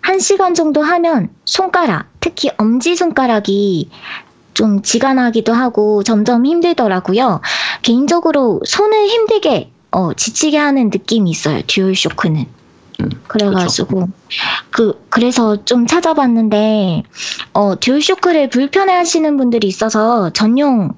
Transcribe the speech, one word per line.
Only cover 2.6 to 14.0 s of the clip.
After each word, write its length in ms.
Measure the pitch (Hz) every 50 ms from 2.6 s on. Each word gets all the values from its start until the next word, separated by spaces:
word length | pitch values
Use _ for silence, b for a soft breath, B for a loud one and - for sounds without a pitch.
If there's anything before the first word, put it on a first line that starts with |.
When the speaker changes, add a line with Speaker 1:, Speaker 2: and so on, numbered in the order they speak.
| 214 214 233 254 240 330 349 339 359 339 - 269 262 247 233 214 202 - 196 202 202 202 185 160 - - B B B B B B B B _ _ _ _ _
Speaker 1:
좀 300 | - 214 220 202 196 202
지가 320 | - - 233 - 262 269
나기도 380 | 262 254 240 220 226 - 220 233
하고 500 | 233 262 247 233 - 214 214 214 208 196
점점 420 | - 226 208 214 214 247 233 240
힘들더라고요. 960 | 277 330 339 330 349 339 320 247 214 185 185 185 - 185 214 254 254 185 151 B B B B B B B B
개인적으로 800 | - - 233 247 277 294 339 339 330 320 311 285 269 233 190 - -
손을 440 | - - - 403 427 427 427 415 403
힘들게, 640 | 453 466 453 427 453 415 - 330 262 175 - - _ _ _ _
어, 220 | - - 190 165 139
지치게 420 | - - - - - - 311 294
하는 360 | 302 294 294 277 277 247 214
느낌이 380 | 180 190 - - 226 233 208 175
있어요, 300 | 160 - - 151 151 113 -
듀얼쇼크는. 800 | - - - 190 190 190 185 - - - - - 175 156 156 123 - - _ _ _ _ _ _ _ - -
Speaker 2:
음, 100 | - - - - - -
Speaker 1:
그래가지고 680 | - 214 208 202 196 190 180 160 - - - - -
Speaker 2:
그렇죠. 160 | 190